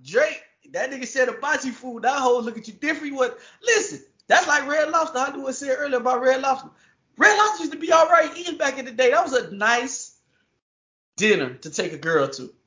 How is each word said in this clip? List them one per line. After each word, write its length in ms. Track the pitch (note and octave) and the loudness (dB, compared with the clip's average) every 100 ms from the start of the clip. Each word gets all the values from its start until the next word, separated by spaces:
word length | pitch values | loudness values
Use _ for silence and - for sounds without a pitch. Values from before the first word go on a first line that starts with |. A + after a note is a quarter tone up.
Drake, 380 | C3 G#3+ D#4 - - _ _ | -4 0 0 -2 -14 _ _
that 180 | E3+ C4 | -6 -6
nigga 140 | C4+ B3 | -6 -6
said 220 | C4 B3+ | 0 0
hibachi 400 | - C#4+ D4+ C4+ | -2 -2 -2 -4
food. 320 | A3+ B3+ A#3 | -8 -12 -4
That 180 | A#3 C#4+ | -2 2
hoe 200 | B3+ A#3+ | 2 2
look 180 | A#3 A3+ | -2 -8
at 100 | - | -12
you 60 | |
different. 400 | - D4 D4+ D4 | -6 -4 -4 -4
What? 240 | C4+ B3 - - _ | -2 -2 -4 -18 _
Listen, 360 | A4+ A4 - D3 - _ - | 2 2 2 -6 -18 _ 2
that's 200 | C#4 E4+ | 4 4
like 200 | D4 C#4 | 2 0
Red 220 | D4+ D4+ | 0 2
Lobster. 300 | E4 D#4+ B3+ | 0 0 -2
Hollywood 340 | C#4 C#4 C4+ | -4 -4 -8
said 220 | B3+ C#4+ C4 | -6 -4 -2
earlier 200 | C#4+ B3 | -2 -2
about 240 | A#3 B3 | 0 0
Red 200 | C4 C4 | 2 2
Lobster. 280 | C4+ B3+ D#3+ _ _ _ _ - | 0 -2 -6 _ _ _ _ 0
Red 200 | G#4 G4+ | 2 4
Lobster 280 | G#4+ F4+ D#4+ | 2 0 -6
used 80 | |
to 40 | D4 | -6
be 120 | E4 | 4
all 160 | E4 D#4+ | 4 6
right 260 | E4+ D#4 - | 4 2 -4
eating 220 | F4 D#4 | -8 -4
back 220 | C#4+ C4 | -4 -4
in 60 | B3+ | -6
the 60 | |
day. 200 | A3+ B3+ | 0 2
That 120 | D4+ | 4
was 100 | E4+ | 2
a 180 | B3+ E3+ | 0 -2
nice 640 | G3 G#3+ A#3+ C4+ - - _ _ _ _ _ _ _ _ _ _ - | -2 0 2 0 -8 -14 _ _ _ _ _ _ _ _ _ _ 0
dinner 360 | G#3+ F#3+ B2+ | 2 2 0
to 160 | C3 D#3 | -8 -10
take 240 | F3+ F3 | -6 -4
a 40 | D3+ | -4
girl 280 | D#3+ D#3 C3+ | 0 2 2
to. 220 | C3 B2 - | -2 -14 -18